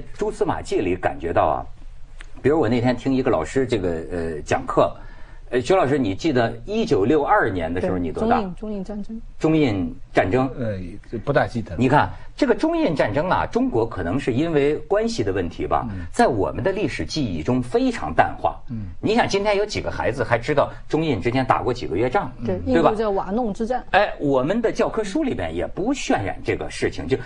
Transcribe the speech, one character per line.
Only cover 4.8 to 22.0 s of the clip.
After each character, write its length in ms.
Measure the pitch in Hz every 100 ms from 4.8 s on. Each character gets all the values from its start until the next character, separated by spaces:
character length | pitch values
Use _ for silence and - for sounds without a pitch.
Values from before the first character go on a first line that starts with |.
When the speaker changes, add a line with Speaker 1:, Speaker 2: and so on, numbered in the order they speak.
| 107 - - - - - -
Speaker 1:
呃， 100 | 120
徐 120 | 120
老 140 | 190 143
师， 100 | 143
你 200 | 113 95
记 160 | 170
得 200 | 127 117 - -
一 180 | 220
九 200 | 226 110
六 180 | 107 151
二 260 | 139 208 139
年 240 | 92 80
的 80 | 170
时 80 | 185
候 40 | 92
你 140 | -
多 160 | - 220
大？ 120 | -
Speaker 2:
对， 20 |
中 80 | 196
印， 40 | 170
中 160 | 214
印 120 | 202
战 180 | 185 208
争。 180 | 202 226 - -
Speaker 1:
中 180 | 156 160
印 400 | 143 98 85 - -
战 160 | - 98
争。 220 | 120 135 -
Speaker 3:
呃， 600 | 117 98 90 104 - 117
不 120 | 120
大 140 | 143 107
记 160 | 120
得 80 | 104
了。 60 | 82
Speaker 1:
你 100 | 127
看， 220 | 143 95 - - -
这 100 | 269
个 80 |
中 220 | - 320 330
印 180 | 294
战 180 | 156 143
争 160 | 104 180
啊， 160 | 123 78
中 240 | 233 262
国 180 | 117 113
可 140 | -
能 180 | 85 117
是 120 | -
因 200 | 120 165
为 240 | 151 139 151
关 280 | - 196 226
系 140 | 226
的 100 | 101
问 160 | 95 82
题 180 | - 76
吧， 200 | 78 64
Speaker 3:
嗯。 140 | 95 85
Speaker 1:
在 140 | - 233
我 260 | 117 82
们 100 | 69
的 80 | 147
历 160 | 190 160
史 180 | - 76
记 180 | 156
忆 180 | 123 80
中 200 | 78 127
非 280 | 123 233 262
常 220 | - -
淡 220 | - 131 -
化。 240 | 78 - -
Speaker 3:
嗯。 200 | 113 95 87
Speaker 1:
你 140 | -
想， 120 | 226 190
今 160 | 196
天 140 | 202 196
有 80 |
几 160 | 208 -
个 100 | 78
孩 220 | - 92
子 100 | 110
还 160 | 110 -
知 160 | -
道 160 | 143 113 - -
中 160 | 151
印 160 | 160 117
之 120 | 120
间 120 | 127 123
打 160 | 101
过 100 | 98
几 140 | 117 -
个 100 |
月 140 | 82